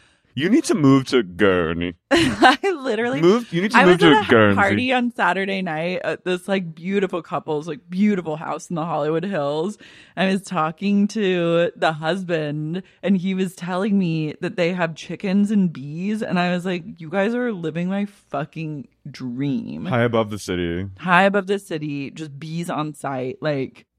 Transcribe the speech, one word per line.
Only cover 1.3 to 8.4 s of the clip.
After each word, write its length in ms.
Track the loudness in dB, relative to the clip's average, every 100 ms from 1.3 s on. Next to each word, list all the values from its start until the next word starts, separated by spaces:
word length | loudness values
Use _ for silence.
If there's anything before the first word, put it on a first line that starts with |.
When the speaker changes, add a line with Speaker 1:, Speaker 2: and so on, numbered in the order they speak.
| 2 4 4 2 0 -4 -6
Speaker 2:
<laughs> 80 | _
I 480 | 2 2 4 4 4 0 -2
literally 400 | -2 -2 -2 2
Speaker 1:
Move, 280 | 4 4 2
you 80 | -2
need 80 | 2
to 80 | 6
Speaker 2:
I 60 | 6
Speaker 1:
move 60 |
Speaker 2:
was 80 | 8
Speaker 1:
to 60 | 8 6
Speaker 2:
at 80 | 6
a 40 |
Speaker 1:
Guernsey. 240 | 6 6 6
Speaker 2:
party 360 | 2 2 2
on 180 | 0 0
Saturday 480 | 0 0 0 -2 -4
night 400 | -4 -4 -4 -4
at 220 | -4 -4 -2
this, 200 | -4 -2
like, 280 | -4 -4
beautiful 480 | -10 -2 -2 0 -4
couple's, 440 | -6 -8 -4 -6 -6
like, 220 | -10 _
beautiful 480 | 0 2 2 -2
house 320 | -6